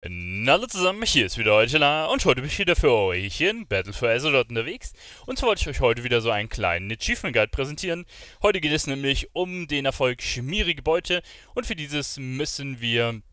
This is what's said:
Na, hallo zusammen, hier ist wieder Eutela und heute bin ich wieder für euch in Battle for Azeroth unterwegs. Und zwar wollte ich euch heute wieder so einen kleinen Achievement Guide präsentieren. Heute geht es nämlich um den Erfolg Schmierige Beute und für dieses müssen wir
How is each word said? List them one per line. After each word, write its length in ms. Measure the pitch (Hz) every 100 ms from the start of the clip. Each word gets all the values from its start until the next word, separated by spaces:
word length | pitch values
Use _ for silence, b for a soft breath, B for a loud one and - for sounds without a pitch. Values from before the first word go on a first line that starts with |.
Na, 500 | - 87 87 95 117
hallo 120 | 160 233
zusammen, 360 | 196 185 202
hier 240 | 233 151 101
ist 100 | 123
wieder 180 | 107
Eutela 520 | 107 117 151 143 151 156
und 180 | 269
heute 160 | 180 127
bin 80 | 139
ich 100 | -
wieder 160 | 190
für 160 | 170 151
euch 480 | 117 98 90 98 -
in 240 | 170 226 214
Battle 260 | 98 92
for 160 | 104 120
Azeroth 400 | 117 151 139 120
unterwegs. 460 | 117 117 233 - - B B -
Und 120 | 262
zwar 120 | 254
wollte 100 | 202
ich 80 | -
euch 120 | 135
heute 240 | 131 117
wieder 180 | 120 120
so 80 | 113
einen 180 | 107 107
kleinen 420 | - 95 85 95
Achievement 460 | 110 - 240 185 120
Guide 120 | 107
präsentieren. 580 | - 135 151 - 170 175 B B B
Heute 200 | 202 190
geht 100 | 151
es 140 | 151 -
nämlich 420 | 139 139 139 -
um 340 | - 180 180 165
den 160 | 147
Erfolg 380 | 139 - 131 123
Schmierige 580 | - - 127 196 196 156
Beute 420 | 127 170 - 180 B B B
und 120 | - 240
für 100 | 185
dieses 400 | 147 147 139 -
müssen 640 | 131 131 143 - 139 127
wir 400 | 117 117 117 113 -